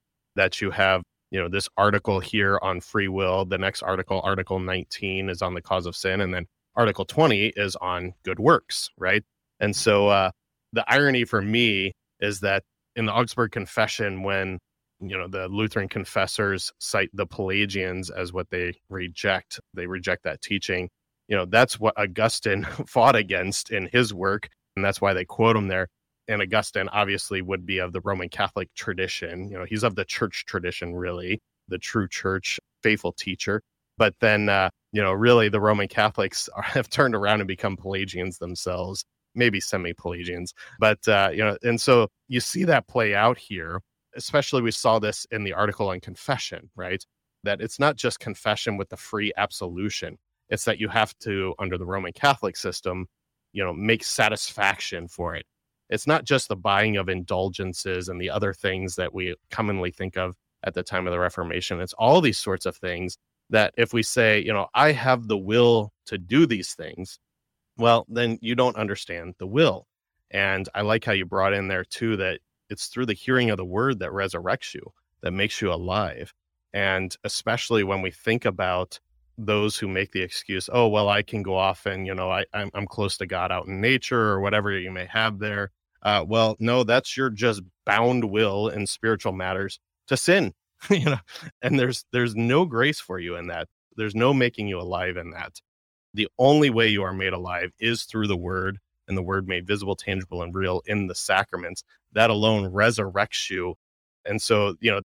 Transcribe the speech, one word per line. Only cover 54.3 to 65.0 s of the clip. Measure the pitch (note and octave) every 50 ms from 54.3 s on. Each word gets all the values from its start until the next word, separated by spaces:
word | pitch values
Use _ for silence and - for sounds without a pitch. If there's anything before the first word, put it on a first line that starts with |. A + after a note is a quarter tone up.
| G#2+ - - - - - G2+ G2 G2 - - - G2 E2+ E2+ F2
for | - - F2 E2+ E2
it. | E2 - _ _ _ _ _ _ _ _ -
It's | G#2 A2 - D3
not | D#3 D#3 C3+
just | - C#3+ C3 - -
the | G#2+
buying | F#2 F2 G#2 G2 G2 G#2+ A2 G#2
of | G2 F#2 F#2+
indulgences | F#2 F#2 F2+ - G2 F#2 F#2 G2 F2 - F#2+ F#2 F2 - - G2 F#2 F2+ F2 F#2
and | F2+ F2
the | F2+ F2+
other | - G#2 G#2 G2 F#2+
things | - - G2 F#2+ F#2 F#2+ F#2 E2+
that | - F#2 - -
we | F#2 F2+ F2 E2+ - _ -
commonly | - A2 A2 G#2 G2+ F#2+ F2+ F2+
think | - - F#2+ F#2 -
of | F#2+ F#2 F#2 F2+ _ _ _ _ - -
at | G2 -
the | F2+ F2+
time | - G2+ F#2 F#2
of | F2+
the | F2 F2
Reformation. | F2+ F2 - - E2+ E2 E2 F2 - - F#2 F2
It's | F2+ F2+
all | - - A2 A#2+ D3+ F#3
these | D#3+ B2+ G2 -
sorts | - G#2+ F#2+ F2+ -
of | F#2 - -
things | - F2+ F2 F2 F2+ F2+ - _ _ _ _ _ _ -
that | G#2+ G#2+ G#2 - -
if | - A#2 -
we | - A#2 A2
say, | - - B2+ A#2 A2 G#2+ G#2+
you | A2+ G#2+ G#2+
know, | G2+ F#2+ - -
"I | A#2 C#3+ D3+ D3
have | B2+